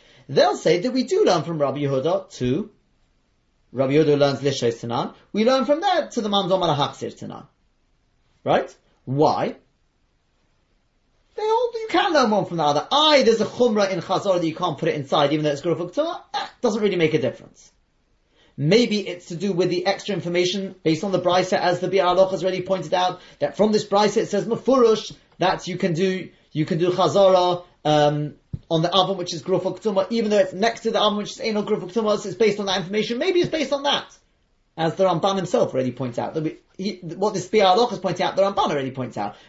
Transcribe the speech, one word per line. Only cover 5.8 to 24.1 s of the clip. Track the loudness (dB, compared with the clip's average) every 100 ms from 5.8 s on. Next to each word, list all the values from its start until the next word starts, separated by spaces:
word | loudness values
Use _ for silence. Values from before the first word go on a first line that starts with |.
there | 0 0 -2
to | -4
the | -2
Mandor | 0 0 0
Malahachzir | 0 0 -2 -6 -12 -12
Tanan. | -16 -16 -20 _ _ _ _ _ _ _ _ _ 0
Right? | 0 0 -10 _ _
Why? | -4 0 2 2 -4 -8 _ _ _ _ _ _ _ _ _ _ _ _ _ _ _ _ _ -6
They | 0
all, | 0 0
you | -4 -2
can | 0 2
learn | 2 2
one | 0
from | -2 0
the |
other. | 0 0 0
Aye, | 2 4 6
there's | 4 2
a | 0
Chumrah | 0 2 2 0
in | -2
Chazor | -2 -2 0 0
that | -2
you |
can't | -2 -4 -2
put | -2
it | -4
inside, | -2 2 2
even | 2 0
though |
it's | -2
Gerufah | -2 -4 -4
Ketuma. | -4 -4 -6 -8
Eh, | -8 -8 -4
doesn't | -2 0
really | 0 2
make | 2
a | 2
difference. | -2 -6 -16 _ -20 _ _ _ _ _ _ _ _ -4
Maybe | 2 4 2 -2 -6
it's | -10 -12
to | -6
do | -4
with | -2 -2
the | -2 -2
extra | -4 -4
information | -6 -4 -2 -2 -2 -8 -4
based | -2 -2 -2
on |
the | -2
Brisa, | 2 0 2 0
as | 0 -2
the | 0
Biur | 0
Halacha | 4 4 4
has | 2
already | -4 -4
pointed | -4 -4 -2
out, | 0 0 -4 -14 -6
that | -4 0
from | 2
this | 2 2
Brisa | 2 2